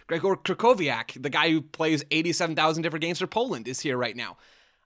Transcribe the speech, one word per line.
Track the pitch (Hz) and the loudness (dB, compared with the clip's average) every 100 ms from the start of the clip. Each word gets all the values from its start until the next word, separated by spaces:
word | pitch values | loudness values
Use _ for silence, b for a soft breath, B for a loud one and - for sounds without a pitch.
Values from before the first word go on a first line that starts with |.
| - | -6
Gregor | 165 180 185 | 0 0 0
Krychowiak, | - 185 226 240 147 113 117 131 | -2 2 4 4 2 -2 -4 -8
the | 139 | -2
guy | 151 165 | 2 4
who | 160 | 2
plays | 139 - 160 156 143 | 0 -2 0 0 0
eighty-seven | 160 170 160 170 160 | 0 0 0 0 2
thousand | 156 160 | 2 2
different | 165 151 | -2 -2
games | 165 175 | -4 -2
for | 180 | -4
Poland, | 220 254 147 113 | -2 -2 -4 -6
is | 127 | -4
here | 151 127 | -2 -2
right | 120 110 | -2 -4
now." | 110 87 b b b b | -10 -12 b b b b